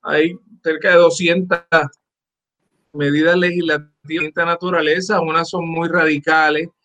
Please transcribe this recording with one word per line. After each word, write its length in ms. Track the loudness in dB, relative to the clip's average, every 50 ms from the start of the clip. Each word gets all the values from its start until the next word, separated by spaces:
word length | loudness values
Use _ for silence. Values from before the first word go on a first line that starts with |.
hay 360 | _ -2 0 0 0 0 -4 -10 _ _ -20 _
cerca 300 | _ -6 -4 -2 0 4
de 60 | 6
doscientas 680 | 6 6 6 4 2 0 0 0 0 0 -2 -4 -4 -2 _ 0 0 0 0 _ _ _ _ _ _ _ _ _ _ _ _ _ _ _ _ _ _ _ _ -6
medidas 420 | -4 -2 0 0 2 2 2 2
legislativas 560 | 2 0 0 -2 -2 -2 -2 -2 -4 -4 _ _ _ _
de 240 | -8 -6 -6 -6
esta 180 | -6 _ -4 -2
naturaleza. 760 | -2 -2 -4 -4 -2 -2 0 0 0 0 -2 0 -2 -2 0
Unas 300 | 0 0 -2 -2 -2 -2
son 180 | -6 -6 -6
muy 220 | -4 -4 -4 -4 -2
radicales 800 | 0 0 2 2 0 -2 -2 0 2 2 2 2 0 -2 -6 -8 _ _